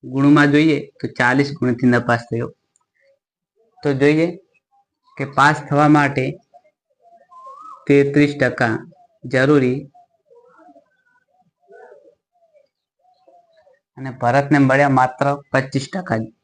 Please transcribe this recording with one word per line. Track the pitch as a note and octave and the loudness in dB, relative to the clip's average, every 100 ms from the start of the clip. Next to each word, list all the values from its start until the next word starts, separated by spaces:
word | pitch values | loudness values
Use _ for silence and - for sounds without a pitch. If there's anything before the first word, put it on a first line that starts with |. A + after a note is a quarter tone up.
ગુણમાં | C3 C3 C#3+ D3 D3 | -8 0 2 4 4
જોઈએ | C#3+ D#3+ C#3+ - _ | 2 2 -2 -6 _
તો | A#2+ - | -14 -2
ચાલીસ | B2 C3+ C#3+ C#3+ | 0 0 -2 -2
ગુણથી | B2+ A#2+ B2+ | -4 0 0
નપાસ | A#2+ A#2+ A#2 - | 0 0 -4 -4
થયો. | A2+ A#2+ _ _ _ _ _ _ _ _ _ _ _ _ _ | -8 -8 _ _ _ _ _ _ _ _ _ _ _ _ _
તો | D3 C3+ | -6 0
જોઈએ | C#3+ D3+ E3+ F3 _ _ _ _ _ _ _ - | 0 2 -2 -6 _ _ _ _ _ _ _ -12
કે | C3+ - | -8 2
પાસ | C#3+ D3+ - | 2 2 -2
થવા | C#3+ D3+ D3+ | 0 4 4
માટે | C#3+ C#3 C3 - _ - _ _ _ _ F5 _ _ - - - - - - | 2 -2 -6 -8 _ -20 _ _ _ _ _ _ _ -20 -20 -20 -20 -18 0
તેત્રીસ | C#3 C#3 C#3+ D3 C#3+ | 2 2 2 0 0
ટકા | B2+ A#2+ A#2+ A2 - _ _ _ | -4 -2 -4 -4 -10 _ _ _
જરૂરી | C3 C3 C3+ D3 B2+ C3 - _ _ _ _ - B4 _ D#4+ - _ C6+ _ _ _ _ _ _ F5+ G4+ - C#5+ C#5+ C#5+ _ F5 E5+ D5+ C5+ _ _ _ F#5 F#5 F#5 F5 _ _ _ _ _ - | -6 -2 2 2 2 -4 -10 _ _ _ _ -20 _ _ -20 -20 _ _ _ _ _ _ _ _ _ -20 -20 -20 _ _ _ _ _ _ _ _ _ _ _ _ _ _ _ _ _ _ _ -18
અને | C3 A#2 | -16 -6
ભરતને | A#2+ C3 C#3 C#3+ C3+ | -2 0 2 2 4
મળ્યા | C3+ C#3+ C3 | 2 2 2
માત્ર | C3 - C#3 C#3+ _ | 0 0 -2 -2 _
પચીસ | C3+ C#3 C3+ - | -4 -4 -8 -8
ટકા | F#3+ F3+ A2+ | -12 -6 -6
જ. | A2+ _ | -6 _